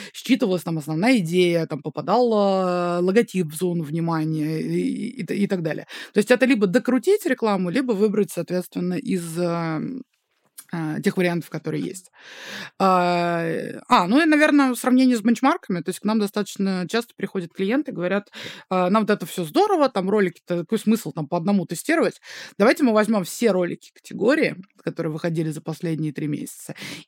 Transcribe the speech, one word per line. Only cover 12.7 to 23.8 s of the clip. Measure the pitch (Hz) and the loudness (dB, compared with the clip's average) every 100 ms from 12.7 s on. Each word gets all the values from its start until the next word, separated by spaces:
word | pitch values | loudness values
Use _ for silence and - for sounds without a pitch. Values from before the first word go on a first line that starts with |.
| - | 0
А, | 190 180 175 175 170 170 165 160 - - - | 2 4 2 0 0 -2 -2 -4 -6 -6 2
а, | 240 180 | 4 6
ну | 277 | 4
и, | 330 | 6
наверное, | 294 302 294 262 | 4 6 4 4
в | 240 | 2
сравнении | 254 254 254 233 | 2 4 6 4
с | |
бенчмарками, | 220 226 277 349 - 175 | 2 2 2 0 -2 -4
то | 165 | -4
есть | - | -4
к | |
нам | 208 220 | 0 0
достаточно | 202 214 196 - 196 185 170 | 0 -2 -4 -2 -2 -2 -2
часто | 226 233 - | -4 -4 -8
приходят | 196 196 165 | -8 -6 -8
клиенты, | - 196 269 285 | -6 -2 -2 -2
говорят: | 170 180 202 - - - - - | -4 -2 -2 -4 -16 -16 -14 -4
«А, | 185 180 | 0 4
нам | 220 | 2
вот | 214 | 2
это | 208 185 | 0 -2
всё | 190 | -6
здорово, | 156 262 415 349 269 | 0 2 4 4 2
там | 202 185 | 0 0
ролики-то, | 208 180 - - 175 | 2 0 -2 -6 -4
какой | 165 220 | -2 0
смысл | 208 220 156 | 2 0 0
там | 165 147 | -6 -4
по | 175 | -2
одному | 180 202 165 | 2 0 0
тестировать? | 165 - 330 202 - - - - - | -6 0 2 0 -2 -18 -18 -8 2
Давайте | 220 349 | 4 4
мы | 254 | 4
возьмём | 214 208 208 | 4 4 0
все | 165 - 226 | -2 0 2
ролики | 185 175 - | 2 0 -4